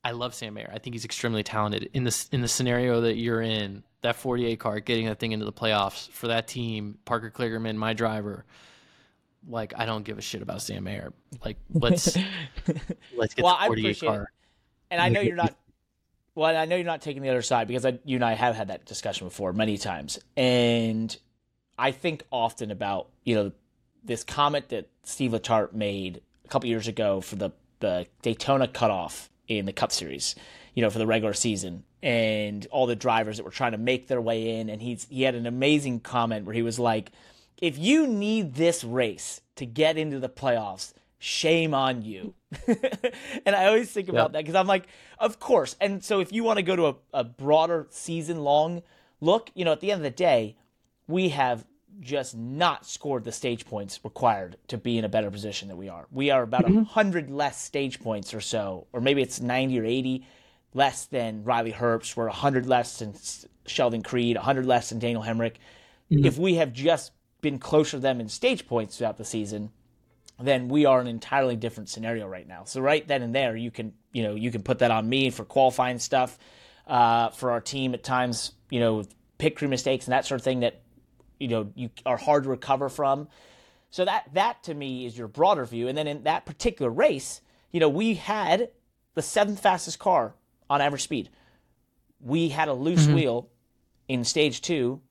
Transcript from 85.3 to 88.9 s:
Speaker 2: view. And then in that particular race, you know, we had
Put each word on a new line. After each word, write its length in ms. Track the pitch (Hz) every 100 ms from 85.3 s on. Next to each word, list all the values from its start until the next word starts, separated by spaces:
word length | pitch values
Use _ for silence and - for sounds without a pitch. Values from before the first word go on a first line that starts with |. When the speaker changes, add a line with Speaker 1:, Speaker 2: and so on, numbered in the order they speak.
| 131 180 180
Speaker 2:
view. 220 | 117 117 123
And 100 | 147
then 100 | 151
in 160 | 147
that 220 | 135 165
particular 460 | - 147 240 - 123
race, 500 | 123 285 139 - - _ _ _
you 80 | 170
know, 80 | 156
we 260 | 147 226
had 540 | 175 - 214 175 190 - _ _